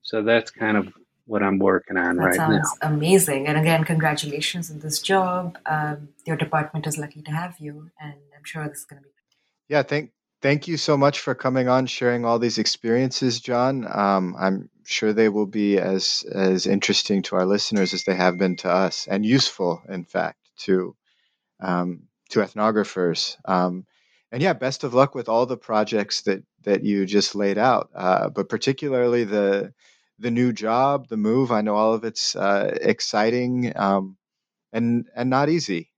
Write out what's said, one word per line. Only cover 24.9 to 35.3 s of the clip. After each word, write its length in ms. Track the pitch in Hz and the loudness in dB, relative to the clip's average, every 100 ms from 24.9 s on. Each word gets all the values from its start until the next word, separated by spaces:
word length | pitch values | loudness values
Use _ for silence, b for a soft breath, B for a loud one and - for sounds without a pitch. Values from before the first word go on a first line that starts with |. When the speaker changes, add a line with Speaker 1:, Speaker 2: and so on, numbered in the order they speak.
Speaker 3:
luck 220 | 123 135 135 | 4 2 2
with 140 | 113 | -2
all 160 | 113 127 | 0 0
the 120 | 123 | -4
projects 640 | - 107 104 110 98 - | -2 0 0 0 -2 -4
that, 220 | - 95 - _ | -2 -4 -6 _
that 200 | - 98 | 0 0
you 220 | 104 101 95 | 2 0 2
just 300 | 101 98 101 | 2 0 0
laid 220 | 101 98 | 0 2
out, 320 | 123 117 - - | 2 2 -2 -4
uh, 340 | 92 92 - | 0 0 0
but 200 | - 95 | -4 -4
particularly 760 | 110 - 135 151 127 123 120 110 | -2 -2 -2 -2 0 2 2 0
the, 480 | 104 101 98 98 _ b b b _ | 0 2 0 -2 _ b b b _
the 120 | 117 | -4
new 220 | 117 123 | 0 0
job, 540 | 107 107 120 135 143 123 | 0 0 2 2 0 -4
the 80 | 110 | -2
move. 340 | 107 120 127 | 2 2 2
I 100 | 113 | 0
know 140 | 107 104 | 0 2
all 180 | 110 | 2
of 100 | 113 113 | 2 -2
it's, 300 | - - 92 | -6 -6 -2
uh, 420 | 98 101 101 - | 0 2 0 0
exciting, 920 | 104 107 - 107 110 123 123 127 120 - | 0 -2 -2 0 0 0 -2 -2 -4 -2
um, 420 | 98 98 95 95 _ _ _ _ _ | 0 0 -2 -14 _ _ _ _ _
and, 360 | 113 117 120 117 - | -2 0 0 -2 -4
and 140 | |
not 200 | 123 | 0